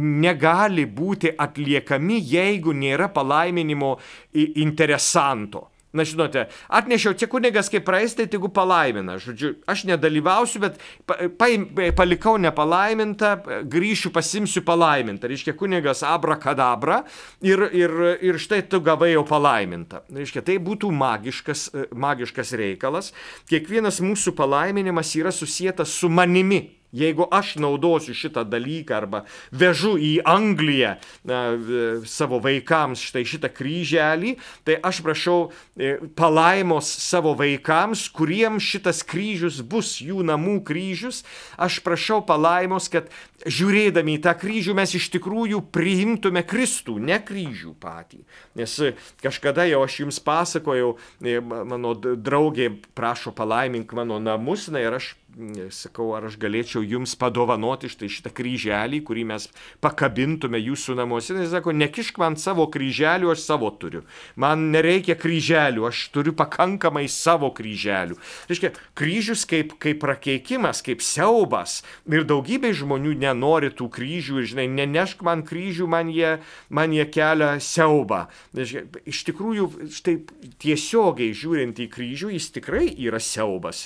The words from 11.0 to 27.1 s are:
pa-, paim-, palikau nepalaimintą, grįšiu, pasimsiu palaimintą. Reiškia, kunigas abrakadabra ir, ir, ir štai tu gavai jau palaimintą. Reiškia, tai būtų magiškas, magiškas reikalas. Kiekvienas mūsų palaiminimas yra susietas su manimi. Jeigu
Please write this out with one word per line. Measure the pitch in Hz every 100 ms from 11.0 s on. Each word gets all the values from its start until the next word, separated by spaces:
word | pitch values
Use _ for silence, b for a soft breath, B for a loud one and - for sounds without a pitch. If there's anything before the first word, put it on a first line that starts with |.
| -
pa-, | 170 175
paim-, | 175 240 220 185 160 175 165
palikau | 180 170 214 220
nepalaimintą, | 165 151 151 175 208 220 214 208 208 196 202 104
grįšiu, | 143 160 202 202 185
pasimsiu | 165 160 202 208 185 175
palaimintą. | 170 165 143 113 98 120
Reiškia, | 135 - 147
kunigas | 196 180 147 127
abrakadabra | 147 165 156 156 131 127 127 117 135 220 302 B B B
ir, | 190 190 202
ir, | 180 170 160 175 175
ir | 185 165
štai | - 208 196
tu | 190
gavai | 156 151 170
jau | 160
palaimintą. | 147 151 147 117 95 85 82 85 -
Reiškia, | 135 143 139
tai | 175 190
būtų | 175 214 208
magiškas, | 147 131 107 113 - - 147 - 139 135 123
magiškas | 139 131 120 - 117 120
reikalas. | 101 92 135 165 196 B B B -
Kiekvienas | 160 - 226 214 -
mūsų | 185 208 185 170
palaiminimas | 135 139 175 202 190 170 156 160
yra | 175
susietas | 185 151 - 185 185 151 -
su | 175
manimi. | 170 180 180 190 190 - _ _ 120
Jeigu | 156